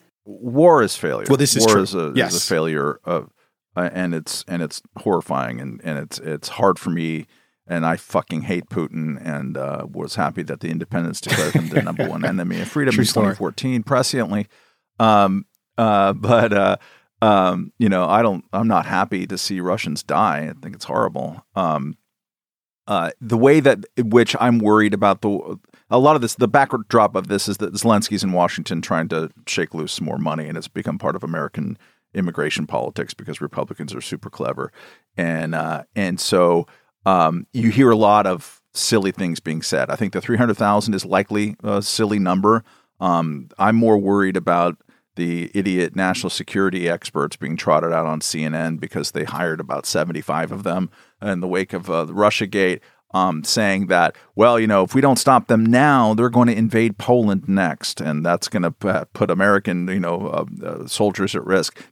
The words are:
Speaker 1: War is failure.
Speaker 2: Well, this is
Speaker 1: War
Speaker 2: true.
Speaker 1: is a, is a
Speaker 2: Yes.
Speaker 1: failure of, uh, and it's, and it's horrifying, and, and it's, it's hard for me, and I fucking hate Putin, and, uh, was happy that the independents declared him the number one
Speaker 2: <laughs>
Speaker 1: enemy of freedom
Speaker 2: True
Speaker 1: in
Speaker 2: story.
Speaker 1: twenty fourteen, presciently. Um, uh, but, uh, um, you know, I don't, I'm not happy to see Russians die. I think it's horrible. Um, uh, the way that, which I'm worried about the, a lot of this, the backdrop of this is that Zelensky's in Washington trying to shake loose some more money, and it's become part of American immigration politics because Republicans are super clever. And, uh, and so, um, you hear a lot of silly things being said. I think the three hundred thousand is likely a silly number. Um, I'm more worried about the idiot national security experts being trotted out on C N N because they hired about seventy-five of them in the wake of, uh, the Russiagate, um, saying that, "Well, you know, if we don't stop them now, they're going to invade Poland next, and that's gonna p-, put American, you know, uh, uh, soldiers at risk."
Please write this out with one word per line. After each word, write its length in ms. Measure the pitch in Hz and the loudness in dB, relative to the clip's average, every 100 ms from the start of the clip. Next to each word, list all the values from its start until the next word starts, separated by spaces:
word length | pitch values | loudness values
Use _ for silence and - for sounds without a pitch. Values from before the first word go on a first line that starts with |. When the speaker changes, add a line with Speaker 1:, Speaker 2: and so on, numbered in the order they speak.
| _ _ 107 | _ _ -20
Speaker 1:
War 560 | 98 120 131 175 151 | -12 -4 4 6 6
is 140 | 104 - | 4 0
failure. 300 | 80 58 50 | -4 -2 0
Speaker 2:
Well, 100 | 135 | 2
this 180 | 143 113 | 2 4
is 100 | 110 | 4
Speaker 1:
War 80 | 101 | 4
Speaker 2:
true. 80 | |
Speaker 1:
is 100 | 95 | 2
a, 120 | 95 76 | -2 -2
is 20 | |
a 40 | 92 | 0
Speaker 2:
Yes. 300 | 98 87 - | 0 -2 -2
Speaker 1:
failure 520 | 82 80 76 73 - | 0 0 -2 -2 -4
of, 260 | 87 85 - _ _ _ _ 90 | -4 -6 -6 _ _ _ _ -6
uh, 140 | 90 | -4
and 240 | 90 90 82 | -4 -4 -6
it's, 300 | - - - | -8 -12 -8
and 140 | 87 | -6
it's 200 | 78 - _ - | -6 -10 _ -8
horrifying, 600 | 107 87 - 67 62 60 | -2 -2 -2 -4 -6 -8
and, 220 | 67 - | -12 -12
and 160 | 82 71 | -8 -8
it's, 180 | 76 - | -10 -12
it's 280 | 80 76 - | -10 -10 -10
hard 320 | - 98 85 | -2 0 0
for 120 | 92 | -2
me, 360 | 85 82 78 - _ _ _ - | -4 -4 -6 -10 _ _ _ -6
and 180 | 85 80 | -2 -2
I 120 | 85 | -2
fucking 460 | - 92 - 80 | -4 -4 -4 -6
hate 260 | - 87 - | -4 -6 -4
Putin, 520 | 92 78 82 78 69 82 | -6 -6 -6 -6 -6 -8
and, 320 | 73 65 65 | -8 -8 -8
uh, 280 | 69 71 - | -6 -8 -10
was 240 | 82 73 - | -10 -8 -4
happy 280 | 76 - | -4 -4
that 180 | 78 78 | -8 -8
the 80 | 82 | -8
independents 500 | 82 85 87 82 85 | -8 -6 -6 -6 -8
declared 360 | - - 78 - | -4 -2 0 0
him 140 | 80 | 0
the 120 | 151 | -2
number 260 | 85 85 82 | -2 -4 -6
one 160 | 80 - | -4 -4
Speaker 2:
<laughs> 80 | |
Speaker 1:
enemy 280 | 92 90 87 | -4 -4 -6
of 80 | - | -4
freedom 240 | 151 135 | -2 0
Speaker 2:
True 80 | 113 | 2
Speaker 1:
in 60 | 110 | 2
Speaker 2:
story. 160 | 113 101 | 2 0
Speaker 1:
twenty 100 | 95 | 0
fourteen, 460 | 95 - 131 123 | -6 -4 -4 -2
presciently. 640 | - 127 - 131 104 104 101 _ _ _ _ - | 0 0 0 -2 -2 -4 -6 _ _ _ _ 0
Um, 460 | 110 104 98 98 - _ _ - | 4 6 4 0 -6 _ _ -2
uh, 360 | 113 101 98 | 2 4 2
but, 400 | 98 101 117 117 | 0 2 4 4
uh, 240 | 101 98 95 _ _ _ - | 4 2 0 _ _ _ 0
um, 520 | 110 101 92 90 - - | 4 4 4 0 -6 0
you 100 | 110 | 0
know, 180 | 92 85 | 2 2
I 140 | 104 | 4
don't, 240 | 117 92 - | 2 -2 -6
I'm 140 | 98 113 | -2 0
not 180 | 92 101 | 0 0
happy 400 | 95 98 95 92 | -2 -2 -4 -6
to 100 | 92 | -8
see 220 | - 95 | -6 -4
Russians 440 | 90 92 82 71 | -2 -4 -4 -8
die. 460 | - 73 104 73 78 | -4 0 0 -2 -6
I 40 | 82 | -12
think 140 | 90 - | -16 -14
it's 100 | - | -6
horrible. 600 | - 113 65 73 - _ 98 | -2 -2 -4 -10 -12 _ -4
Um, 420 | 85 76 71 - _ _ _ _ _ _ _ _ - | -2 -2 -4 -12 _ _ _ _ _ _ _ _ -4
uh, 260 | 98 82 - | -2 -2 -6
the 160 | 113 117 | -2 4
way 240 | 135 156 | 6 6
that, 240 | 135 101 - - | 6 2 -2 -4
which 380 | 113 120 110 - | 4 4 4 2
I'm 180 | 120 117 | 2 4
worried 340 | 104 107 107 | 6 4 4
about 280 | 101 101 95 | 2 2 2
the, 360 | 107 98 82 95 _ _ - | -2 -4 -6 -14 _ _ 0
a 100 | 120 | 4
lot 180 | 143 151 | 6 4
of 40 | |
this, 140 | 117 - | 0 0
the 140 | 117 | 2
backdrop 680 | 143 135 120 - 117 104 95 | 4 2 -2 2 4 4 2
of 140 | 92 | -2
this 180 | 101 - | -4 -2
is 100 | 98 | -4
that 160 | 98 | -6
Zelensky's 520 | 98 113 104 - 101 95 | -2 2 2 2 -2 0
in 80 | |
Washington 480 | 90 87 - - 82 | 2 0 -2 -6 -6
trying 260 | - 82 82 | -2 -2 -2
to 240 | 80 80 _ - | -4 -6 _ -6
shake 260 | - 82 | -4 -4
loose 200 | 80 76 | -6 -8
some 120 | - 78 | -6 -6
more 120 | 76 | -4
money, 300 | 80 78 76 | -4 -6 -8
and 100 | 82 | -12
it's 100 | - | -12
become 320 | - - - | -10 -8 -4
part 160 | 87 92 | -4 -4
of 80 | |
American 540 | 80 82 73 - 78 - _ _ _ | -6 -6 -6 -6 -8 -10 _ _ _
immigration 540 | 98 90 82 76 - 76 | -6 -4 -2 -4 -4 -4
politics 460 | 57 69 73 67 | -4 -6 -8 -10
because 260 | - - 73 | -10 -14 -10
Republicans 560 | 76 - - - 76 - | -8 -8 -8 -8 -12 -12
are 60 | |
super 280 | - - - | -10 -12 -12
clever. 440 | - 60 65 - - - _ _ 92 | -8 -8 -6 -10 -14 -20 _ _ -6
And, 400 | 85 80 80 80 | -4 -4 -4 -4
uh, 300 | 78 78 - 107 | -4 -6 -8 -4
and 240 | 92 90 | -4 -4
so, 480 | - 95 87 85 - _ _ _ 98 | 0 4 6 4 0 _ _ _ 2
um, 420 | 92 80 85 - | 4 4 0 -6
you 160 | 123 113 | 0 2
hear 200 | 113 127 | 4 6
a 80 | 110 | 6
lot 280 | 104 107 98 | 6 6 4
of 360 | 87 - - _ | -2 -8 -20 _
silly 380 | - - 113 95 | -6 0 2 0
things 280 | - 90 80 | -2 -4 -4
being 220 | 82 78 | -6 -6
said. 280 | - 71 64 | -2 -2 -2
I 60 | 73 | -4
think 180 | 101 | -4
the 80 | 95 | -4
three 160 | - 117 | -2 0
hundred 180 | 120 101 | 2 2
thousand 380 | 104 104 110 | 2 0 0
is 100 | 95 | -4
likely 540 | 92 95 101 104 104 104 | 0 0 0 -2 -2 -4
a 200 | 107 101 | -4 -4
silly 360 | 101 - 104 104 | -2 -2 0 0
number. 460 | 92 92 104 113 - _ _ - | 0 2 4 2 0 _ _ -4
Um, 480 | 92 85 82 71 62 - | 0 0 -2 -6 -10 0
I'm 180 | 98 113 | 2 4
more 220 | 113 104 | 6 4
worried 400 | 98 101 95 92 | 4 2 2 0
about 400 | 87 87 87 - _ _ _ - | 0 2 2 -2 _ _ _ -6
the 360 | 85 85 - | -4 -4 -4
idiot 420 | 101 98 90 85 95 | -2 0 0 0 0
national 340 | 92 90 92 | -2 -2 -4
security 580 | - - 98 95 90 85 | -6 -4 0 0 0 -2
experts 480 | 85 - 76 73 - | -4 -4 -4 -4 -6
being 220 | 73 82 | -8 -4
trotted 340 | - 78 85 | 2 2 2
out 140 | 82 80 | 0 -2
on 160 | 78 | -4
C 220 | - 80 78 | -6 -6 -4
N 100 | 80 | -4
N 220 | 80 80 | -4 -6
because 340 | 78 82 73 | -8 -6 -6
they 140 | - 78 | -6 -6
hired 340 | - 87 80 | -4 -4 -6
about 260 | 67 71 - | -6 -8 -4
seventy-five 680 | 85 82 82 - 76 82 | -4 -2 -4 -4 -4 -4
of 120 | 98 | -6
them 260 | 92 90 90 _ _ - | -4 -4 -4 _ _ -10
in 200 | 104 90 | -6 -4
the 60 | 92 | -2
wake 260 | 90 92 | -2 -4
of, 160 | 92 92 | -6 -4
uh, 160 | 85 80 | -4 -2
the 80 | |
Russiagate, 640 | 92 104 - 101 101 92 90 _ _ _ | 2 2 2 -2 0 0 0 _ _ _
um, 300 | 92 92 78 | -2 0 -2
saying 440 | - 120 101 95 92 | -2 0 0 0 2
that, 280 | 90 78 - _ 98 | 2 2 -2 _ 4
"Well, 220 | 117 117 | 4 6
you 100 | 110 | 4
know, 160 | 101 | 4
if 120 | 92 135 | 4 4
we 60 | |
don't 180 | 135 127 | 4 4
stop 280 | 139 127 - | 4 4 4
them 180 | 113 113 | 2 4
now, 480 | 123 147 135 110 | 4 6 4 4
they're 160 | 110 120 | 2 2
going 180 | 120 120 | 4 4
to 100 | 107 | 4
invade 400 | 113 113 113 - | 2 2 2 0
Poland 520 | - 123 107 95 - | 2 4 4 0 0
next, 500 | 98 85 73 - - | 0 0 -2 -8 -6
and 260 | 76 76 85 | -4 -2 0
that's 220 | 87 - | 0 -2
gonna 240 | 101 85 | -2 -4
p-, 200 | - 101 80 - | -2 -2 -2 -4
put 180 | - 101 | -4 0
American, 600 | 92 101 98 98 90 90 | 2 4 2 0 -4 -2
you 100 | 95 | -2
know, 280 | 85 87 85 | -2 -4 -4
uh, 380 | 80 82 85 82 | -6 -6 -10 -12
uh, 220 | 82 - | -12 -8
soldiers 480 | - 104 95 98 90 | -2 0 0 -4 -4
at 100 | - | 0
risk." 380 | 95 - - - | 0 0 -8 -4